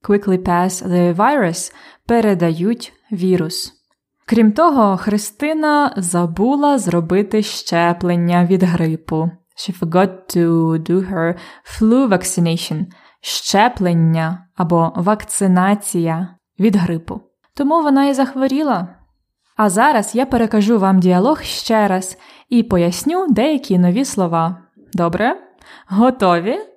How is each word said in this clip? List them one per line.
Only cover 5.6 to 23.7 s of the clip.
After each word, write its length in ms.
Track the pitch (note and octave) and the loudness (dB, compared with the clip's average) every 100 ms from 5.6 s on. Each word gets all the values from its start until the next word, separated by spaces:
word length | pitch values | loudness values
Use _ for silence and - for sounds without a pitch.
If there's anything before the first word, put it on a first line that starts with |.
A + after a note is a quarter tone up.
| D4+ D4 C#4+ - | 0 2 0 -2
забула 800 | F3 F3 F3 E3 A3+ C#4+ D4 C#4 | -2 -2 -2 0 0 2 2 2
зробити 680 | F#3 E3+ E3 F#3 G#3 G#3+ | 0 -2 0 -2 0 -2
щеплення 1000 | G#3 - - E3+ E3+ E3+ F3+ F3 E3+ F3 F3 | -2 -8 -4 0 0 0 -2 0 2 2 2
від 180 | F#3+ | 2
грипу. 680 | F3+ E3+ D#3+ D#3+ - D#3+ E3 E3 _ - | 2 0 -2 -4 -4 -4 -4 -6 _ -12
She 220 | - F3+ | -12 -6
forgot 580 | E3+ F3 F#3 - - F3 | 0 2 0 -2 -6 0
to 400 | E3+ E3 D#3+ D#3+ | 2 2 0 -2
do 340 | D#3+ F#3 F#3 | -2 -2 -2
her 220 | F#3+ E3 F3 - - - | -4 -4 -4 -12 -20 -18
flu 420 | - A3 B3 C4+ | -2 2 4 2
vaccination. 800 | F#3 - - E3+ E3 - D#3 F3+ - _ _ | 0 -2 -2 -2 -2 -6 -6 -8 -12 _ _
Щеплення 1300 | - - - G3+ A#3+ A#3+ F#3 E3+ E3 E3 D#3+ F3+ _ - | -10 -8 -2 2 2 0 0 2 2 2 -2 -6 _ -6
або 380 | E3+ E3+ E3 F3 | 0 2 0 -2
вакцинація 1400 | F3 G#3+ - - G3 F3+ F#3 G#3 - F3 E3 E3 F#3 _ _ - | -2 -2 -4 -2 2 2 2 0 -2 -4 -2 -4 -6 _ _ -2
від 160 | G#3+ G3 | 0 2
грипу. 460 | F3 E3 - - _ _ _ - | 0 -4 -8 -14 _ _ _ -4
Тому 260 | C#4+ E4 | 0 2
вона 220 | D4+ C4+ C#4 | 2 2 2
і 80 | |
захворіла. 720 | C4+ C4 C4 C4 C4+ D4+ G3 F3 - _ _ _ _ _ - | 0 -2 -2 -2 0 -2 -2 -4 -14 _ _ _ _ _ -2
А 120 | G#3+ | 0
зараз 460 | F#3 B3 B3 G3+ A3+ | 4 2 2 0 -2
я 100 | C4 | 0
перекажу 540 | B3 A3 A3 G3+ A#3 | 0 2 2 2 2
вам 200 | F#3+ F#3+ | 4 4
діалог 420 | F3+ F3+ A3+ D4+ | 4 2 2 0
ще 460 | - - - A3 G3+ | -4 -10 -2 0 2
раз 300 | F#3 F#3 - - - _ | -2 -6 -16 -20 -20 _
і 140 | A#3+ | 0
поясню 640 | A#3 F3+ E3+ F3 C#4+ F4+ F#4 | 2 2 0 0 -2 -2 0
деякі 500 | G#3 C4+ D4 - | 2 2 -2 0